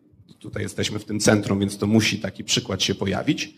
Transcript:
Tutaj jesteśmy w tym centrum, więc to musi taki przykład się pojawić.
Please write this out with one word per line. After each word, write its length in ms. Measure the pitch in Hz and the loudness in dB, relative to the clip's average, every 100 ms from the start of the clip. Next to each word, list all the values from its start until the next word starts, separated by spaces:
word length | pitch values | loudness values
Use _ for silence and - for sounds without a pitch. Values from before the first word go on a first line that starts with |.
| _ - - - | _ -20 -20 -18
Tutaj 240 | 107 104 | -12 -8
jesteśmy 360 | 101 - 101 104 | -6 -4 -4 -4
w 60 | - | -6
tym 140 | 104 | 0
centrum, 400 | - 107 101 98 | 4 4 4 0
więc 180 | 98 - | 0 0
to 100 | 104 | 4
musi 320 | 110 107 - | 4 4 0
taki 240 | - - | -4 -8
przykład 400 | - - - 95 | -2 -2 0 -2
się 120 | - 95 | 0 0
pojawić. 600 | 98 95 131 165 - | -2 0 0 -2 -4